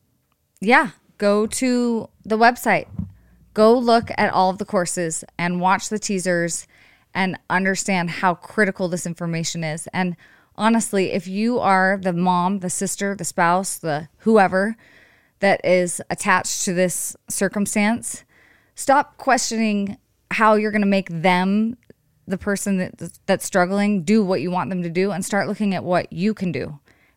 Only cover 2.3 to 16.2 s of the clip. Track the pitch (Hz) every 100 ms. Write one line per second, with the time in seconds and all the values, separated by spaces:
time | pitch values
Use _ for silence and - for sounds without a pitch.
2.3 | 220 233 247 233 175 - - - - _
3.3 | _ _ - 220 247 240 233 - - 208
4.3 | 180 185 180 202 202 175 - 165 165 -
5.3 | - 175 175 185 196 - 214 - 196 180
6.3 | 175 170 - - _ _ _ _ - 185
7.3 | - - 180 190 190 - 185 170 - 190
8.3 | 170 - - 196 - 180 175 175 170 170
9.3 | 165 165 170 160 160 - 185 180 170 -
10.3 | _ _ - 214 226 - 196 180 190 175
11.3 | 196 226 247 196 190 190 202 185 175 185
12.3 | 180 180 202 180 - 190 - 202 196 170
13.3 | - 170 185 190 - 165 147 160 _ 220
14.3 | 220 185 185 208 226 _ - _ _ _
15.3 | - 196 - - 180 175 - - 170